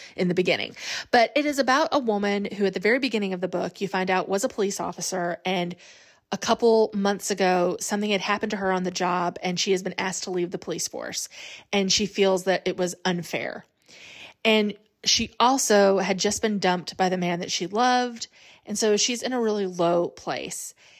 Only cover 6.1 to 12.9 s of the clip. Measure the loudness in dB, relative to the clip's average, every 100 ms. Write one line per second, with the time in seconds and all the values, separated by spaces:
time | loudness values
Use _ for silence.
6.1 | _ -10 -6 0 2 4 6 4 2 0
7.1 | 0 -2 0 2 4 2 0 -2 -2 0
8.1 | 0 0 -2 -2 -2 0 0 -2 -2 -2
9.1 | 0 -2 -4 -4 -2 0 0 -2 -4 -4
10.1 | -6 -6 -4 -4 -6 -8 -6 -6 -8 -10
11.1 | -10 -10 -14 -18 -18 -4 0 2 2 0
12.1 | 2 4 4 2 0 0 -2 -2